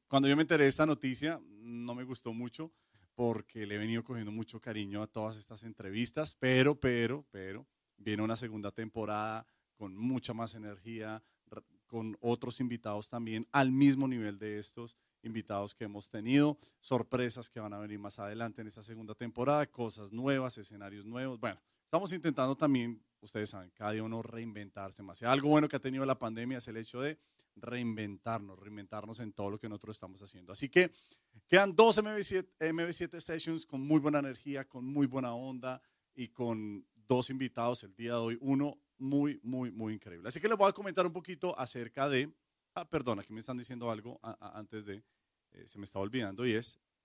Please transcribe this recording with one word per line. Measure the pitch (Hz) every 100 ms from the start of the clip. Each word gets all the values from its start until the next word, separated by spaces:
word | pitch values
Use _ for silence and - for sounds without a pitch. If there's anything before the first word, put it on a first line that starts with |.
| _
cuando | 139 139
yo | 147
me |
enteré | 156 160
de | 139
esta | 135
noticia, | 156 147 131 117 151 165 -
no | 101 117 120 120
me | 123
gustó | 127 123 117
mucho | 113 120 - 160 _ _ _ _
porque | - 120 110 - 113
le | 101 104
he |
venido | 110 117
cogiendo | 117 120 104
mucho | 107 110 113
cariño | 123 107 98 104
a | 107
todas | 113 110 110
estas | - 110
entrevistas, | 113 - 98 104 120 - 156 -
pero, | 131 127 135 151
pero, | 131 120 117 143 143
pero, | 98 95 104 139 _ _ _
viene | 104 107
una | 110 113
segunda | 120 107 101
temporada | 107 110 113 104 107 107 110 - _ _
con | _ 101 95
mucha | 120 131 -
más | 113 113
energía, | 110 104 98 110 113 107 110 - _ _
r-, | - - _ _
con | 117 110 -
otros | 120 117 120 -
invitados | 123 117 110 104 -
también | 120 113 110 117
al | 143 131
mismo | 131 143 135 135
nivel | 123 107 101
de | 107 104
estos | 104 - 117 - _ _
invitados | 113 110 - 101 101
que | -
hemos | 107 101 -
tenido, | 110 110 139 147 147 - _
sorpresas | - 127 - 127 123 123 117
que | 120
van | 107
a | 101
venir | 104 104
más | 101 107
adelante | 101 107 117 113
en | 107
esta | 110
segunda | 107 113 107
temporada, | 107 117 120 127 147
cosas | 143 - 113 107 101
nuevas, | 113 135 135 127 117
escenarios | 98 104 98 101 104
nuevos. | 123 131 117
Bueno, | 113 92 _ _
estamos | _ 165 190
intentando | 180 165 139 131
también, | 135 151 131 117 110 _ _
ustedes | 107 107 104
saben, | 101 90
cada | _ 107
día | 110
uno | 110 113
reinventarse | 110 113 117 104 101 - 98 -
más. | 98 90
Si | 120
algo | 139 143
bueno | 151 147
que | 135
ha |
tenido | 135 131 135
la | 127
pandemia | 113 113 120 131
es | 120
el | 113
hecho | 110 120
de | 143 156 _ _ _
reinventarnos, | - 117 120 117 110 107 95 113 113 101 92
reinventarnos | 98 104 98 107 104 117
en | 110
todo | - 98
lo | 104
que | 113
nosotros | 104 107 104
estamos | 92 95
haciendo. | 101 95 90
Así | 101 135
que | 180 180 - _ - _ - _
quedan | 185 202 165
dos | 226 214
M | 208
V | 214
siete, | 196 190 185 _
M | 160 165
V | 170
siete | 165 170 170
Sessions | - 165 165 165 -
con | 135
muy | 139 156
buena | 147 147
energía, | 139 120 143 139 131
con | 127 127
muy | 143 135
buena | 135 123
onda | 117 131 127 127 127 _ _ _
y | - 117
con | - 120 110 107 101 - _ 107
dos | 127 127
invitados | 131 127 123 120 123
el | 101
día | 98 117
de | 120
hoy. | 113 120
Uno | 139 139 143 139 _ _
muy, | 135 143 147 110
muy, | 113 127 123
muy | 104 110
increíble. | 107 101 85 101
Así | 156
que | 214
les | 196
voy | 196
a |
comentar | 190 196 180
un | 180
poquito | 170 175 170 180 -
acerca | 127 123 117 - 143
de... | 131 151 - _ _ _
Ah, | - 139
perdón, | 156 127 101
aquí | -
me | 110
están | 113 123
diciendo | 120 123 120
algo | 107 113 120
a-, | 113 -
a-, | 101 107
antes | 101 110 104
de... | 101 _ _ _ _ _
Eh, | 90 -
se | 101
me |
estaba | 98 98
olvidando | 98 127 101 98 123
y |
es, | 110 120 - _ _